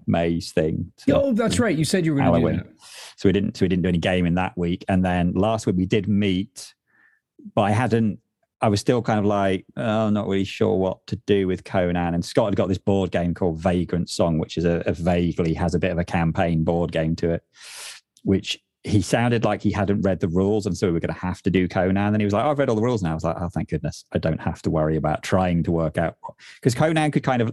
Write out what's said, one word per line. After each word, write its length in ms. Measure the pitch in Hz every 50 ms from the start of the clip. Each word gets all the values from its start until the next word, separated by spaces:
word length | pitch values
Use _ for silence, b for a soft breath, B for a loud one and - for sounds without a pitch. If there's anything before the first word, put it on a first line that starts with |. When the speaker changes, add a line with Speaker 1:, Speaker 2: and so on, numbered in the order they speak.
| - -
Speaker 1:
maze 440 | 98 85 85 85 85 85 - -
thing. 400 | - - 80 78 85 - 87 85 _ _
So 240 | - - 277 -
Speaker 2:
Oh, 120 | 277 277 240
that's 260 | 202 240 220 - -
right. 160 | 240 220 165
You 100 | 151 156
said 200 | - - 190 170
you 80 | 165 151
were 60 | 139
gonna 120 | - -
Speaker 1:
Halloween. 260 | 85 82 82 82 80 101
Speaker 2:
do 60 | -
that. 100 | - - _ B B B B B B B B
Speaker 1:
So 120 | - 98
we 40 | 90
didn't, 220 | 202 202 - -
so 100 | - -
we 40 | 90
didn't 140 | 92 90 82
do 60 | 92
any 100 | 87 85
gaming 340 | 82 101 92 90 90 85 85
that 220 | 90 92 92 - -
week. 260 | 87 85 90 92 - -
And 180 | 98 92 92
then 280 | 92 90 90 87 90 -
last 340 | - 95 110 113 110 - -
week 80 | 98
we 100 | 90 92
did 220 | 92 - 110 95 101
meet, 640 | 107 98 104 101 92 90 101 - _ - - - _ _ b b b b b b b b b b _ _ - 208 _
but 80 | -
I 100 | 104 98
hadn't, 460 | 107 104 127 120 113 117 113 107 87 - _ _ _ _ _ _ _ _
I 100 | - 117
was 100 | 101 104
still 240 | - - 127 120 107
kind 160 | - 117 104
of 60 | 101
like, 400 | 104 104 101 98 98 95 92 - _ - -
"Oh, 300 | 127 117 107 110 110 104
I'm 60 | 104
not 120 | 104 101 92
really 160 | 98 98 95
sure 320 | 92 - - 110 101 98
what 300 | 92 95 92 - - _ -
to 80 | - 98 _ -
do 180 | 107 101 98
with 180 | 90 92 87 -
Conan." 520 | - - 98 90 87 90 87 87 85 85
And 100 | 85 85
Scott 220 | - - - 117 101
had 80 | 95
got 120 | 92 104 87
this 120 | 98 90
board 320 | _ - 98 98 95 90
game 240 | - 90 85 87 85
called 240 | - 98 90 80 80
Vagrant 500 | 80 95 90 90 85 80 - 85 85 -
Song, 300 | - - 92 85 80 78
which 180 | 78 - - -
is 80 | 82
a, 160 | 85 85 82 - -
a 60 | -
vaguely 600 | - 85 87 87 87 87 85 78 - 90 80 80
has 220 | 78 90 85 80
a 40 | 87
bit 120 | 80 92
of 80 | 87 82
a 40 | 85
campaign 600 | - - 90 85 82 80 - 92 85 85 80 80
board 280 | 82 85 85 87 78
game 240 | 82 82 80 78 82 -
to 120 | - 85
it, 140 | 85 82 _ _ B B B B B B B B B B B _ _ _ _
which 360 | 196 196 185 - - - - _ _ _ _ _
he 200 | - 101 104 92
sounded 420 | - - 123 117 123 120 117 104
like 160 | 107 104 98
he 100 | - 107
hadn't 300 | 90 - 120 92 104 104
read 180 | 90 98 92 85
the 80 | - 92
rules. 380 | 80 90 95 98 107 110 98
And 100 | 104 90
so 120 | - - 95
we 60 | 82
were 60 | 85
gonna 140 | - - 82
have 300 | - - 90 92 - _
to 80 | 101
do 160 | 87 - - -
Conan. 300 | - 98 90 95 95 98 101 104 104
And 80 | 107
he 40 | 107
was 80 | 101 98
like, 100 | 104 117
"Oh, 60 | 147
I've 80 | 147 139
read 120 | 139 127
all 60 | 117
the 60 | 107
rules 220 | 107 123 127 107 92
now." 80 | 82
I 20 | 80
was 100 | 80 80
like, 120 | 82 80 -
"Oh, 100 | 90 85
thank 200 | - 82 78 -
goodness. 360 | - 76 - 73 - - - _ -
I 40 | 85
don't 240 | 82 82 80 76
have 220 | - - 80 - -
to 80 | -
worry 240 | 82 80 78 78 78
about 260 | 78 71 78 - -
trying 400 | - - - 95 92 90 87 85 80
to 80 | 78
work 280 | 87 82 82 78 - 87
out 180 | 82 80 - _
what," 120 | - - - B B B B B
'cause 120 | - 135 123
Conan 380 | - 151 160 165 156 156 151
could 120 | - - -
kind 200 | 143 131 123 113
of 80 | 113